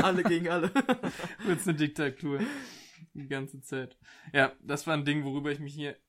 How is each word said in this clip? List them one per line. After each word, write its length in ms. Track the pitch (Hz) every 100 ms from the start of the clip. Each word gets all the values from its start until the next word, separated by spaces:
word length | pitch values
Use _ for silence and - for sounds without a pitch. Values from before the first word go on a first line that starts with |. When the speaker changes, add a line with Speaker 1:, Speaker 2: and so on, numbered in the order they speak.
Speaker 1:
Alle 200 | 190 180
gegen 260 | 175 170 170
alle. 240 | 175 180
Speaker 2:
<laughs> 720 | 277 262 247 180 - 175 - 214
Wird's 220 | 170 185
eine 100 | 151
Diktatur. 640 | 147 151 143 131 147 143 233 285 254 - - - 165
Die 140 | - 139
ganze 340 | 139 135 139
Zeit. 360 | - 135 127 - - - -
Ja, 200 | 143 135 -
das 280 | - 147 -
war 80 | 151
ein 100 | 143
Ding, 180 | 147
worüber 280 | 135 139 147
ich 80 | 143
mich 160 | 143 147
hier, 220 | 147 -